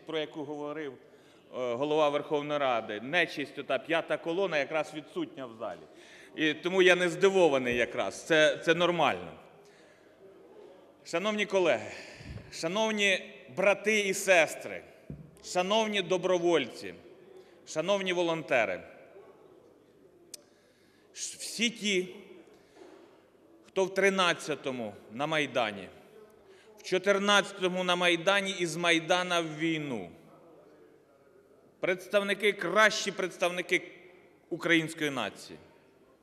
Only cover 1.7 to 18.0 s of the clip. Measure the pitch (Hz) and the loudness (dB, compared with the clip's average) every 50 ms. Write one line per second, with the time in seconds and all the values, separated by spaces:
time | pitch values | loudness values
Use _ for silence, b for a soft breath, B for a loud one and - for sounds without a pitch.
1.7 | 117 123 143 151 151 160 156 147 143 147 143 - 160 147 143 147 147 147 143 131 | -2 0 0 2 4 4 4 4 2 0 0 -2 -2 -2 -2 -2 -2 0 0 2
2.7 | 123 113 107 104 104 107 110 135 160 180 165 160 - 156 139 - - 143 135 - | 0 0 -2 -4 -6 -8 -6 -2 0 0 0 0 -2 -6 -8 -8 -10 -8 -4 -2
3.7 | 139 127 - - 165 165 156 - 156 147 - 165 165 180 196 180 160 147 135 127 | -2 -2 -2 0 -2 -2 0 -2 -4 -4 -4 -4 -2 -2 -2 0 0 -2 -2 -2
4.7 | 160 156 147 - 151 156 143 - - 180 160 - - 139 135 120 113 110 113 101 | -2 -4 -4 -4 -8 -14 -14 -10 -8 -8 -8 -8 -10 -12 -14 -14 -12 -10 -8 -8
5.7 | 87 80 78 - B B B B B B B B - - 156 156 147 - - 175 | -8 -10 -14 -20 B B B B B B B B -4 -2 0 0 0 -2 -4 0
6.7 | 185 190 180 180 175 175 180 175 160 156 190 196 196 190 175 156 139 131 127 123 | 4 6 8 8 8 6 4 0 2 4 4 4 6 6 6 6 4 2 2 2
7.7 | 120 120 113 - - 123 107 98 - - - - 165 156 156 147 131 135 - 165 | 2 2 0 0 0 -2 -4 -4 -6 -6 0 4 6 6 6 6 4 2 2 2
8.7 | 165 170 175 170 175 170 147 127 101 90 87 82 76 - - - - - B B | 2 4 4 2 4 4 2 2 2 0 -4 -12 -14 -18 -20 -20 -20 -20 B B
9.7 | B B B B B B B B B - - - - - - - - - - - | B B B B B B B B B -20 -20 -20 -20 -20 -20 -20 -20 -20 -20 -20
10.7 | - - - - - _ - - - 170 190 214 208 208 202 - 190 196 180 160 | -20 -20 -20 -20 -20 _ -10 -6 -4 -4 -2 -2 -2 -2 -2 0 0 2 2 2
11.7 | 127 110 107 98 B B B B B B B B B B B - - - - 165 | 2 0 -2 -8 B B B B B B B B B B B -14 -10 -8 -6 -4
12.7 | 185 214 220 220 220 208 202 196 185 - - - - - - - 127 127 190 202 | -2 0 0 0 0 2 2 2 2 2 -2 -6 -18 -20 -20 -10 -4 2 2 4
13.7 | 196 196 - 214 220 208 202 196 185 - - 196 185 170 151 135 - - - 113 | 2 2 2 2 2 2 2 0 -2 0 2 4 6 6 6 4 0 -6 -10 -10
14.7 | 98 85 - - - - - - - - - - - - - - - 180 180 190 | -12 -12 -14 -16 -20 -20 -18 -16 -16 -16 -18 -20 -20 -18 -12 -4 -2 -2 0 2
15.7 | 214 226 220 214 208 202 185 165 185 180 170 185 185 175 170 175 170 151 131 110 | 2 0 0 0 0 -2 0 0 0 0 2 0 0 2 4 4 2 2 2 -2
16.7 | - - 101 92 87 87 - - - - - - B B B B B B B - | -8 -12 -12 -14 -14 -16 -18 -20 -20 -20 -20 -20 B B B B B B B -10
17.7 | - 156 156 180 202 196 | -8 -4 -2 0 0 0